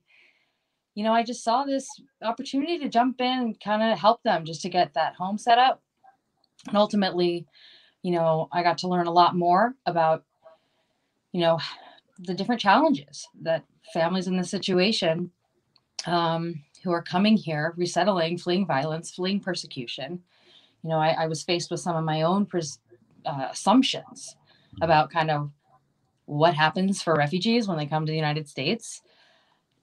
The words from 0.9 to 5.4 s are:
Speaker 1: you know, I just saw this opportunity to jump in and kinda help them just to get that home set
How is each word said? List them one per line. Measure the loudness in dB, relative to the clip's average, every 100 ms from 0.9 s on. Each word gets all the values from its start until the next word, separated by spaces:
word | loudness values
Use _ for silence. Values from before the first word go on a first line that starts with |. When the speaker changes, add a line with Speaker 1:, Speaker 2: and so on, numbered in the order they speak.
Speaker 1:
you | -4
know, | 0
I | 2
just | 0 -4
saw | -2 0
this | 0 -4 -4 -14 _ _
opportunity | -8 -6 -4 -4 -2 -4
to | -2
jump | 0 0 0
in | -2 0
and | -2 -4
kinda | -4 0 0 2
help | 2 2
them | 2 -2
just | -2 -8
to | -4
get | 0 0
that | 0 -4
home | -4 -6
set | -4